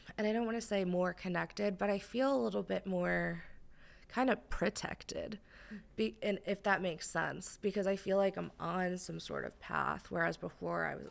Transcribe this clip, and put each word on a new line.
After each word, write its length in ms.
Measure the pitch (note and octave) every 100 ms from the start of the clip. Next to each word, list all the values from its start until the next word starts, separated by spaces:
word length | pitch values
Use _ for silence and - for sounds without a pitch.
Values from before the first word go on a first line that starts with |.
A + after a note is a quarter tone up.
| - -
and 80 | G#3+
I 60 |
don't 140 | A3+ A#3
wanna 140 | A#3
say 240 | A3 G3+
more 300 | F3+ F3+ F3+
connected, 640 | F3 F#3 F3 E3 - G#3 F#3
but 100 | G3+
I 80 | G3
feel 340 | - A#3+ C4+
a 120 | C4+
little 180 | A3+ G3+
bit 240 | F3+ F#3 F#3+
more 560 | F3+ F3 F3 E3+ E3+ - - - - - - -
kind 240 | A3+ C4
of 180 | D4+ -
protected, 920 | - G3+ - - - - - - G3+ - - - G#3 - -
be-, 180 | A3 A3
and 160 | G#3+ G3+ -
if 160 | G3
that 180 | G#3 F#3+
makes 300 | F#3 E3 -
sense, 480 | E3 D#3 D#3+ - -
because 240 | G3+ G3+ F#3+
I 80 | F#3+
feel 200 | G3 F#3+
like 200 | G3 F#3+
I'm 160 | E3+ -
on 360 | E3 F#3 F3+ F3+
some 220 | - E3
sort 260 | - -
of 140 | A#1+ -
path, 480 | - - C3+ D#3 -
whereas 280 | F3 E3 E3
before 500 | F3 - E3+ E3+ D#3+
I 80 |
was 140 | C#3 C#2